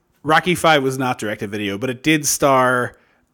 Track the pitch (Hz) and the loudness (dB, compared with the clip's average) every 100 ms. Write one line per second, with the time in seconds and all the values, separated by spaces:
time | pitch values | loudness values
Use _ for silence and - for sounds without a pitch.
0 | _ _ 139 160 175 170 165 151 135 131 | _ _ 0 0 2 0 2 2 2 -2
1 | 127 127 107 107 107 104 104 101 127 120 | -4 -4 -6 -8 -8 -6 -6 -4 -6 -4
2 | 156 156 143 - 147 131 127 123 113 - | 0 0 0 0 2 4 4 2 -2 -8
3 | _ _ _ | _ _ _